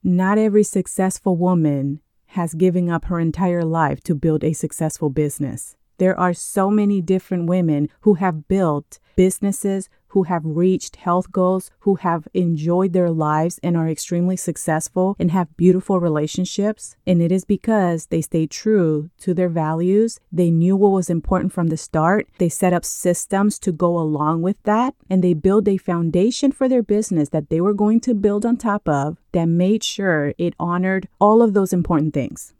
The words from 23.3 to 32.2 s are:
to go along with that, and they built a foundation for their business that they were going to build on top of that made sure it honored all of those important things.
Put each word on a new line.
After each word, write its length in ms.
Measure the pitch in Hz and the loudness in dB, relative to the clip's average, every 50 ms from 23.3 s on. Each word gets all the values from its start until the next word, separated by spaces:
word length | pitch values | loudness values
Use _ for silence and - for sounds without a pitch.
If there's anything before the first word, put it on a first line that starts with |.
| - 196 202 208 196 - | -2 0 0 0 0 -2
to 140 | - 190 175 | -4 -4 -2
go 260 | 147 185 175 175 170 | 0 0 0 0 0
along 420 | 165 156 151 143 151 151 165 165 | 0 -2 -2 0 0 0 0 0
with 140 | 165 185 208 _ _ | -2 -2 -4 _ _
that, 320 | - 208 220 247 269 - _ _ _ | 0 0 2 0 -2 -4 _ _ _
and 120 | 190 185 | 0 2
they 120 | 180 185 175 | 2 2 0
built 340 | 156 - 190 196 220 202 202 | 2 2 2 4 4 2 2
a 80 | 196 | 0
foundation 800 | 185 _ - 175 170 170 165 151 175 185 233 240 - - 269 277 | 0 _ -2 -2 0 -2 0 2 2 2 2 0 0 0 0 0
for 160 | - 277 262 | 2 0 2
their 120 | 262 247 | 2 0
business 460 | 220 - 208 208 220 - 185 165 151 - | 2 2 0 0 0 0 0 -2 0 0
that 200 | - 156 147 _ | -2 -4 -2 _
they 100 | 160 165 | -2 0
were 140 | 175 202 208 | 0 0 0
going 260 | 196 208 208 220 233 | 2 2 2 2 2
to 140 | - - 240 | 2 0 -2
build 300 | 202 196 208 202 208 208 | 2 2 0 0 2 0
on 100 | 233 233 | 0 -2
top 320 | 233 - 226 202 208 _ 175 | 0 -2 -2 -4 -2 _ 0
of 300 | 147 139 139 151 165 - _ _ - | 0 0 0 -2 -6 -10 _ _ -2
that 160 | 180 165 165 | 0 0 2
made 340 | 165 170 180 185 214 220 - | 2 2 2 2 2 0 -2
sure 500 | - - - 196 190 170 151 143 143 - - | -6 -6 -4 -2 0 0 0 0 -2 -4 -4
it 160 | 175 175 - _ | -4 -4 -4 _
honored 520 | 180 175 175 175 185 185 190 190 185 - _ _ | -4 -4 -2 -2 0 0 -2 -2 -4 -8 _ _
all 220 | 202 208 214 226 | 4 6 6 6
of 120 | 233 226 196 | 4 4 2
those 200 | 208 190 185 - | 2 0 2 0
important 400 | 180 165 - 175 151 151 156 147 | -2 0 0 0 0 0 0 -2
things. 400 | 151 | -2